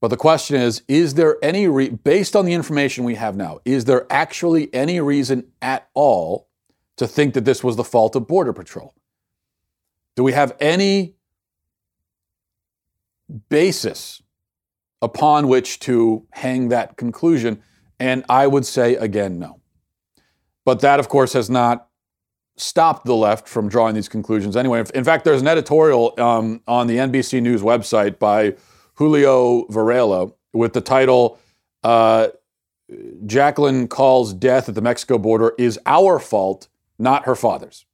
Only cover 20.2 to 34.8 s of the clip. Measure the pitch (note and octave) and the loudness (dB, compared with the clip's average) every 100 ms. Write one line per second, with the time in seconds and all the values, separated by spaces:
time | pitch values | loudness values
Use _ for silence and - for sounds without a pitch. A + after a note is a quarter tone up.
20.2 | _ _ _ _ - B2 C#3 C#3+ C#3+ C#3 | _ _ _ _ -2 2 4 2 2 0
21.2 | B2+ C3+ G#2+ B2+ A#2+ A#2+ _ _ _ _ | 2 0 -2 0 0 -2 _ _ _ _
22.2 | _ _ _ _ - - D#3+ D3+ A#2+ A#2+ | _ _ _ _ -6 0 2 0 -2 0
23.2 | G#2+ A2 - - G#2 A2 A2+ A2 G#2 A2 | 2 0 -4 -6 -2 0 0 -2 -6 -10
24.2 | G2+ A2 G2+ G#2 B2+ A#2 G#2+ C3+ B2+ E3 | -4 -4 -2 -2 0 -2 -2 -4 0 0
25.2 | E3 C#3 C3+ E3 - D3+ D#3 C3 A#2 - | 2 2 2 0 2 4 4 4 2 0
26.2 | A#2+ A#2 A2+ A2+ - A#2+ A#2+ A#2+ C3+ C3 | 0 0 -2 -8 -2 -2 0 -2 0 -2
27.2 | B2+ B2+ A#2+ A#2+ G2+ A#2+ G#2 A2+ G2+ G2 | -2 -2 0 0 0 0 0 0 0 0
28.2 | G#2+ G#2 G#2+ F#2+ _ _ _ _ D3+ D3+ | 0 2 0 -2 _ _ _ _ 0 4
29.2 | C#3 C3 B2 A#2+ - G#2+ A2 A#2+ A#2 F#2 | 4 4 2 0 -2 -2 0 2 2 0
30.2 | F#2+ _ _ A2+ A#2 A#2+ - C3 C3 B2+ | -2 _ _ -2 -2 -2 0 2 4 4
31.2 | A#2+ - _ _ _ _ A2+ A#2 A2+ A2+ | 2 -2 _ _ _ _ 0 4 4 4
32.2 | A2 - _ _ _ _ _ A#1 A1 C#2 | 2 -4 _ _ _ _ _ -20 -18 -16
33.2 | G2+ A#2 C#3+ D3 D3 C3 A#2+ - C3+ C3 | -4 0 2 2 0 0 -4 0 2 4
34.2 | A#2 F#2 B2+ B2+ - A2 | 0 -2 0 0 0 -4